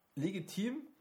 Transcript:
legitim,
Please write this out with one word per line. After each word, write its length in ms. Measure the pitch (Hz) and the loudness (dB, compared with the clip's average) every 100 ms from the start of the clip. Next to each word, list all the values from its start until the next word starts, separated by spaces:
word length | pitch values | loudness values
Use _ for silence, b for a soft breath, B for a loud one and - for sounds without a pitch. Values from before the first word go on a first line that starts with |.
| _ | _
legitim, 680 | 143 165 190 - - 226 285 - - | 0 2 0 -2 0 0 0 -8 -18